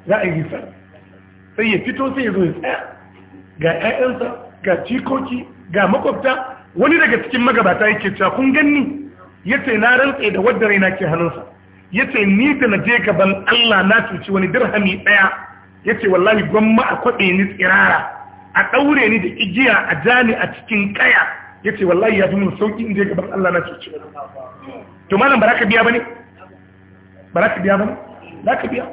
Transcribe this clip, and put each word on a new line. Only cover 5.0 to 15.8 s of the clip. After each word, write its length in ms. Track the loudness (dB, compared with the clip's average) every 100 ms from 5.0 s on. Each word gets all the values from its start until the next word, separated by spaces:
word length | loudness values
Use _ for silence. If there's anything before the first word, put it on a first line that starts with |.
| -4 -4 -4 -8 -10 -18 -6
ga 160 | 0 2
makwabta. 680 | 2 -2 -2 -2 -2 -6 -14 -12 0
Wani 220 | 2 4
daga 180 | 4 0
cikin 180 | -2 -2
magabata 440 | 2 2 2 2 2
yake 220 | 0 -4 -2
cewa, 140 | -2
"Kun 200 | 0 0
ganni?" 460 | 2 2 2 -2 -6 -12 -18 -20 -12 -4
Ya 120 | -2
ce, 140 | 0 0
"Na 180 | 4 4
rantse 340 | 2 0 -2
da 100 | 0
wadda 260 | 0 2 2
raina 240 | 2 2
ke 140 | 0 -2
hannunsa." 380 | -2 -2 -6 -14 -20 -20 -20 -8
Ya 140 | -4 -2
ce, 140 | 0 2
"Ni 280 | 4 2 2
da 80 | 0
na 100 | 0
je 200 | 0 0 0
gaban 380 | 2 2 2 0
Allah 360 | 2 4 4
na 180 | 4 2 0
cuci 240 | -6 -4
wani 160 | -2 0
dirhami 560 | 0 0 0 0 0 2
ɗaya." 260 | 2 2 0 -12 -20 -20 -8